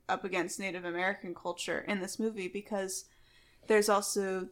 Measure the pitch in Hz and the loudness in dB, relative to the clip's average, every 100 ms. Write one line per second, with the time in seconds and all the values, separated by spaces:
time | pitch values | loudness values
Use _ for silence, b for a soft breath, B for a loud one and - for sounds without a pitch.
0 | - 185 202 185 170 - 196 180 175 170 | -2 -2 0 0 -2 -2 -6 -4 -4 -2
1 | 185 196 190 165 180 175 - 165 - 202 | 0 -2 -6 -6 -6 -4 -2 -2 0 -2
2 | 185 - 220 220 180 202 208 202 190 190 | -2 -2 -2 -2 -6 -6 -4 -4 -2 -6
3 | - _ - - - _ - 214 208 202 | -10 _ -20 -20 -20 _ 4 6 6 4
4 | 202 - 196 190 185 | 2 0 0 0 -4